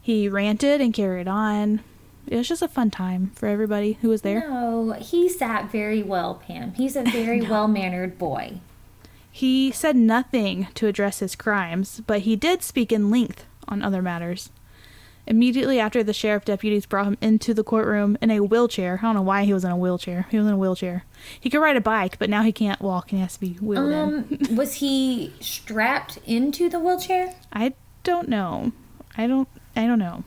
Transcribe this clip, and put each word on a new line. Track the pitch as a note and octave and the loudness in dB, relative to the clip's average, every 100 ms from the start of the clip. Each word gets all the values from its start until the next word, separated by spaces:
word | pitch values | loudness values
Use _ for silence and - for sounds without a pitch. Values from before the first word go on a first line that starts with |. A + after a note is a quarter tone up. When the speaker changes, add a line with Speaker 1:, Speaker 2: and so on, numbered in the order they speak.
Speaker 1:
He | - A3 G3+ | 0 0 2
ranted | G3 G#3 G#3+ C#4 C#4+ | 0 0 2 4 4
and | B3+ | 2
carried | A3 G3 F3+ F3+ | 2 -2 -2 -2
on. | G3+ G#3+ G#3 G#3+ G#3+ - - - - - | -2 0 0 0 0 -4 -20 -20 -20 -4
It | A#3 | -4
was | A#3+ | -2
just | E4+ | -2
a | E4+ | -2
fun | - A3+ | 0 0
time | - F#3 F#3 F#3+ | 0 -4 -2 -4
for | - G#3 | -2 -2
everybody | G#3 A3 G#3 G#3 G#3+ | 0 0 0 -2 0
who | A#3 | 0
was | A3 | 2
there. | G3+ G#3 D#4 | 0 -2 -2
Speaker 2:
No, | B3+ A#3+ A3+ A3+ | -4 -2 0 -2
he | G#3+ - F4 F4+ | -4 -2 2 2
sat | F4 B3 G#3+ G#3 | 0 -2 -2 -2
very | A3 G#3 G#3+ | -4 -2 -2
well, | G3 F#3 E3+ F#3 - | 0 -2 -2 -8 -12
Pam. | E3 - | -10 -10
He's | F#3 C4 C#4 | -4 -2 0
a | |
very | A#3+ A#3+ A3+ A#3+ | 0 0 0 0
Speaker 1:
<laughs> | |
No. | - | 2
Speaker 2:
well-mannered | G#3+ G#3+ G#3 F#3 F3+ F3+ F3+ | 0 2 0 0 -4 -6 -6
boy. | E3+ B2+ - - - - - - - - - | -6 -4 -8 -12 -18 -20 -20 -20 -20 -20 -20
Speaker 1:
He | - C4 C4 C4+ | -2 2 4 2
said | B3+ D#4+ | 0 2
nothing | B3+ A3+ A3+ B3+ B3+ G3+ F3+ F#3+ | 6 6 4 2 0 0 -2 -6
to | - A3 | -2 -2
address | G3 G3+ - | 0 -2 -2
his | F#3+ - | -6 -4
crimes, | - G#3 F3 E3+ G3 - A3+ | -2 -2 -2 -2 -4 -6 -2
but | G#3 | 0
he | G3 | 2
did | A3 D#4+ F4+ | 2 2 0
speak | - - A3+ | 0 -2 2
in | A3 G3+ | 2 4
length | A#3+ A#3+ - - - - | 2 2 -4 -18 -18 -8
on | G3+ | -4
other | G3+ F#3+ | -2 -2
matters. | F#3 E3+ E3+ F3+ - - - - - - - - - | -2 -4 -6 -8 -10 -20 -20 -20 -20 -20 -20 -20 0
Immediately | A3 B3 B3 C4 B3+ | 4 4 2 2 2
after, | G#3+ B3 | 2 0
the | G#3+ | 0
sheriff | G#3 G#3+ G#3 | 0 0 0
deputies | G#3+ G3 G#3+ G#3 - | 0 -2 0 0 0
brought | G3 G3+ | -2 0
him | G3+ | 0
into | A3 G#3+ - | 2 2 2
the | A3 | 0
courtroom | G#3+ A3+ - G#3 G3+ G#3 | 2 2 2 2 2 2
in | A3 | 2
a | G#3+ | 2
wheelchair. | G3+ A3+ A#3+ - F3+ F#3 | 4 4 2 0 -2 0
I | A3+ | 0
don't | G#3+ | 2
know | |
why | F#3+ G3 | 2 2
he | G3+ | 4
was | G3 | 2
in | F3+ | 0
a | F3 | 0
wheelchair. | F3+ F3+ - F3 F#3 | 0 -2 -4 -6 -2
He | A3 | 0
was | G#3+ | 2
in | |
a | G3 | 2
wheelchair. | F#3+ F#3 F#3 F3 - - - - | 0 0 -4 -6 -10 -20 -20 -8
He | B3+ | -2
could | D4 | 2
ride | D#4 C4+ | 4 4
a | |
bike, | G#3+ A3 F#3+ - | 2 0 -2 -2
but | G#3 | -2
now | G#3 | 2
he | A3 | 2
can't | G#3+ G#3 G3 | 2 -2 -2
walk | G3 F3+ - | -4 -4 -2
and | G3 | -2
he | |
has | F#3 | -2
to | - | -4
be | F#3 | -8
wheeled | F3 G#3+ G#3 C#4+ | -6 -4 0 0
Speaker 2:
Um, | D4+ D4+ D4+ - | 0 0 -2 -4
Speaker 1:
in. | D4 C#4 A3+ | -4 -2 0
<laughs> | |
Speaker 2:
was | D4 | -2
he | - C#4 C4+ C4 B3 - - | -2 0 0 0 -2 -6 -10
strapped | - - - A3 A3+ C#4+ - - - | -10 -10 -6 -2 0 0 -4 -16 -2
into | A3+ C4+ C#4+ F4 | 0 0 0 0
the | E4+ | 0
wheelchair? | E4 F4+ F4+ F#4 F#4 F4+ - | 0 0 0 -2 -2 -8 -10
Speaker 1:
I | G#3 A#3+ C4+ - - | -2 -2 -4 -20 -8
don't | - F4 E4+ | -2 -2 0
know. | A3 F3+ - - - - - - - | -2 -2 -4 -6 -6 -20 -20 -14 -4
I | A#3 | 0
don't, | C4 C4+ - - | 0 0 -8 -8
I | - A3+ | -2 2
don't | A#3 | 2
know. | F3+ - | 0 -6